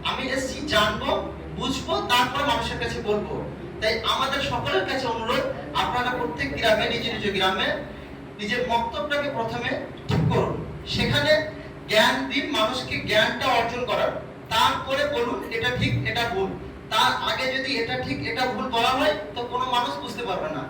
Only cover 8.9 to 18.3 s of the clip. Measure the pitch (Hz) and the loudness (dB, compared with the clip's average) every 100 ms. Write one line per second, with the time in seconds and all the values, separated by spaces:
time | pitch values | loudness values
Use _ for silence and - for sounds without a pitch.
8.9 | 294 294 285 285 233 220 240 254 - - | -2 -2 0 0 -2 -2 -2 -2 -4 -6
9.9 | - - - - - - - - - - | -10 -2 2 4 2 2 -2 -6 -10 -6
10.9 | - - 294 294 311 - - - - - | 0 2 4 4 4 2 -8 -12 -14 2
11.9 | - - 254 - 277 - 220 214 254 - | 6 6 4 0 -2 0 2 2 0 -4
12.9 | - - 214 214 247 269 233 233 247 240 | -4 2 4 4 2 2 4 2 -2 0
13.9 | 202 - - - - - - - - - | 2 2 -2 -10 -14 -2 4 4 4 0
14.9 | 269 571 480 480 392 - 453 480 508 - | 0 2 2 0 -2 -4 0 0 2 2
15.9 | - 214 226 233 190 190 175 - - - | 2 0 0 0 0 -2 -4 -10 -12 -2
16.9 | - - - - 220 262 262 269 233 233 | 4 4 2 -2 0 0 -2 -2 -2 -2
17.9 | 254 254 - - | -2 -2 -4 -2